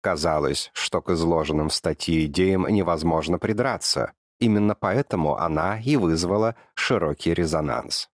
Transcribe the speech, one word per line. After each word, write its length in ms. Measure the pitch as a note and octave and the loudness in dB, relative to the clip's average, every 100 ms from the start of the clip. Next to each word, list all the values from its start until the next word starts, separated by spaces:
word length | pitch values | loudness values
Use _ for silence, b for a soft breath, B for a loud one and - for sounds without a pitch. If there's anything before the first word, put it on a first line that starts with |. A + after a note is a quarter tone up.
Казалось, 680 | G#2 E2 E2 D#2 C#2+ C#2+ - | -2 0 0 2 0 -2 -6
что 260 | - - F2+ | -8 -4 -4
к 80 | - | -2
изложенным 640 | F2 E2 E2+ D2+ D#2 D2+ | 0 2 0 0 0 -2
в 40 | |
статье 520 | - F2 D#2 - E2 D#2 | -2 -4 -4 0 0 0
идеям 400 | D2 F#2 F#2+ D#2 | 2 2 2 2
невозможно 720 | G#2 F2 E2 E2 D#2+ D#2 F2 | 2 2 0 0 0 0 -2
придраться. 720 | G#2+ G#2+ B2+ G#2 - - - - _ _ | -2 -2 -2 -2 -2 -2 -4 -8 _ _
Именно 360 | A#2+ G#2 G#2 | 2 4 2
поэтому 640 | G#2 G2+ G#2+ C#3+ F#2+ D2+ B1 | 0 0 0 0 0 0 0
она 420 | E2 D#2 E2+ G#2+ | 0 0 -2 -2
и 160 | A#2 C#3+ | 0 2
вызвала 600 | F2+ D#2+ F2 G2+ A2 A#2 b | 2 2 2 2 0 -2 b
широкий 580 | - - A#2 E2 D2 - | -8 0 0 0 -2 -2
резонанс. 760 | E2+ E2 D#2 D2 A#1+ - - - | 0 0 0 -2 -4 -6 -8 -10